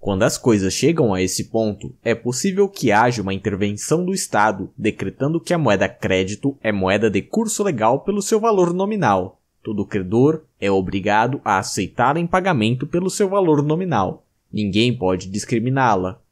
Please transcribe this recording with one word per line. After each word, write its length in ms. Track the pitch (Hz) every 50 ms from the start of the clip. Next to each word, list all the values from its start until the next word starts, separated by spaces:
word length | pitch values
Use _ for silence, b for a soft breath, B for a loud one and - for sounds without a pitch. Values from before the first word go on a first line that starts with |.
Quando 220 | - 101 101 95 107
as 160 | 127 - -
coisas 340 | - 131 113 104 95 95 92
chegam 400 | - - 143 170 160 147 113 98
a 80 | 92
esse 240 | 95 92 - - -
ponto, 500 | - - 113 113 107 104 101 - - - _ _
é 100 | 117 117
possível 540 | 113 - 117 123 - - 196 185 190 202 190
que 240 | 196 - - 120 101
haja 280 | 104 117 127 123 120
uma 140 | 98 95 95
intervenção 720 | 95 95 110 101 92 101 101 104 104 - - 143 165 180
do 100 | 180 196
Estado 580 | 185 - - - 107 104 110 104 95 98 - _ -
decretando 640 | - 110 98 - - 95 95 _ 131 143 160 165
que 120 | 160 - 175
a 60 | 170
moeda 300 | 151 120 101 95 104 92
crédito 680 | - _ - 98 95 92 95 95 104 - - 135 135 _ _
é 80 | 113
moeda 400 | 107 101 95 92 95 104 110 110
de 100 | 95 101
curso 440 | - - - 220 226 214 - - 208
legal 360 | 202 165 120 107 110 123 -
pelo 220 | - - 202 208 196
seu 160 | - 226 214
valor 340 | 208 233 220 190 180 170 175
nominal. 680 | 180 190 202 220 208 160 113 101 95 92 95 - _ _ _ _ _ _
Todo 220 | - 110 101 98
credor 600 | 98 - 104 92 92 95 117 127 147 160 156 - _ _ _
é 100 | - 101
obrigado 680 | 98 95 95 90 95 101 92 104 101 107 113 123 131 139 -
a 140 | 117 104 95
aceitá-la 640 | 98 - - - 98 87 - - 120 127 143 170
em 60 | 170 170
pagamento 580 | - 185 185 196 185 127 107 110 123 127 147
pelo 240 | 151 - 175 180 190
seu 180 | - - 214 190
valor 320 | 190 202 190 165 151 143
nominal. 640 | 143 147 151 170 190 185 147 107 95 95 - - _ _ _ _ _ _ -
Ninguém 440 | - 107 101 92 104 117 123 120
pode 320 | 127 90 92 92 90 92 92
discriminá-la. 920 | 95 104 - - 123 113 110 127 131 139 131 120 107 95 92 90 92 - _ _